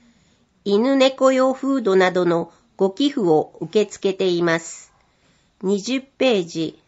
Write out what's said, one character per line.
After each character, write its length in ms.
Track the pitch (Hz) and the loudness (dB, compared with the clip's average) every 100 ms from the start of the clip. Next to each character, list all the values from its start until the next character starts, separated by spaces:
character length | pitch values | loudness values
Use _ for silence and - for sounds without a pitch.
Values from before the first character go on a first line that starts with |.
| _ _ _ _ _ _ | _ _ _ _ _ _
犬 320 | 202 202 247 277 | -2 0 2 2
猫 360 | 262 262 262 | 2 2 2
用 220 | 262 262 | 2 0
フ 240 | 262 262 269 | 0 -2 -2
ー 40 | |
ド 120 | 214 190 | 2 2
な 140 | 185 | 2
ど 160 | 180 175 | 2 0
の 260 | 170 165 _ _ - | -2 -4 _ _ -4
ご 140 | 190 | -2
寄 200 | 190 277 | 0 -2
付 120 | 285 | 0
を 340 | 180 156 - - | 2 2 0 -8
受 260 | 165 214 208 | -4 -2 -2
け 60 | |
付 220 | - 196 | -4 -4
け 40 | 190 | -2
て 100 | 190 | -2
い 140 | 175 | 0
ま 180 | 170 165 | 0 -2
す。 320 | - - - _ _ _ _ _ _ _ | -4 -18 -20 _ _ _ _ _ _ _
二 180 | 185 202 | -4 -4
十 220 | 180 262 | -4 -8
ペ 380 | 262 - 262 214 | -8 -2 0 0
ー 80 | 170 | -2
ジ。 340 | 165 160 - | -6 -8 -10